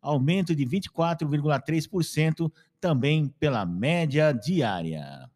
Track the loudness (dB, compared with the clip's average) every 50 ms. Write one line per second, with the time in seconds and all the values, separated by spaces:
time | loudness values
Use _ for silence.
0 | -2 0 0 2 2 2 2 2 2 0 0 0 0 0 -2 -4 -4 -4 _ 0
1 | 0 0 0 -2 -2 -2 -2 0 0 0 0 0 0 -2 -2 -2 -2 -2 -2 -4
2 | -2 -2 0 0 2 2 0 0 -4 -6 -6 _ _ _ _ _ 0 0 0 2
3 | 2 2 2 2 0 -2 -2 _ -2 0 0 0 -2 -2 -4 -2 0 0 0 0
4 | 0 0 2 4 4 4 2 0 -2 -2 0 0 0 0 -2 -2 -4 -6 -6 -8
5 | -10 -12 -14 -18 -20 -20 _